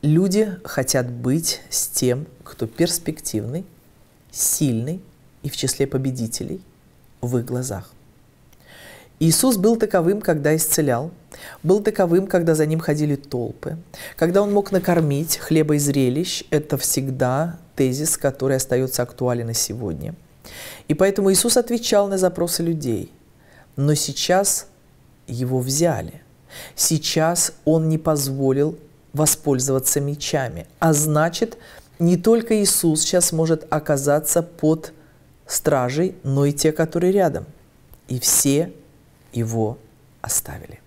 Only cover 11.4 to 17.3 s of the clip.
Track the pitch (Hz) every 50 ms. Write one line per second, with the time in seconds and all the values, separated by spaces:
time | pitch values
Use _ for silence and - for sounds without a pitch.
11.4 | - - - - - 156 185 214 202 220 214 - 196 170 170 185 190 190 - 185
12.4 | 170 165 160 156 156 151 156 160 160 - 151 151 151 147 143 139 - - - 123
13.4 | 117 117 - - - - 156 165 170 - - - - - - - - 170 180 196
14.4 | 208 208 202 202 196 202 196 185 180 - 175 170 160 147 143 139 160 160 - -
15.4 | - - 165 156 156 147 151 147 143 143 139 143 135 123 127 147 175 180 - -
16.4 | - - - 151 147 - - 135 - - - - 135 135 131 131 131 123